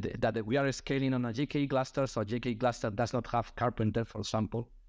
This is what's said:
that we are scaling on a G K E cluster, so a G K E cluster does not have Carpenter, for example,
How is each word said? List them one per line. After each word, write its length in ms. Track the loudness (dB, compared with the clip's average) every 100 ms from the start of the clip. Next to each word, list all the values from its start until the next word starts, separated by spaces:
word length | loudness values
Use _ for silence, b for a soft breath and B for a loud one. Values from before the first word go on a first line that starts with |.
| 0 0
that 260 | 2 2 2
we 120 | 2
are 140 | 2
scaling 420 | 0 -2 0 2
on 120 | 2 0
a 80 |
G 120 | -2 -2
K 160 | 0
E 60 | 2
cluster, 400 | 0 0 0 0
so 140 | 0
a 40 | -2
G 140 | -2
K 120 | -2
E 40 | 0
cluster 340 | 0 2 -2
does 220 | 0 0
not 160 | 0 0
have 260 | -2 -2 0
Carpenter, 480 | 0 2 2 2 -2
for 140 | -4
example, 500 | -2 0 0 -2 -6 -12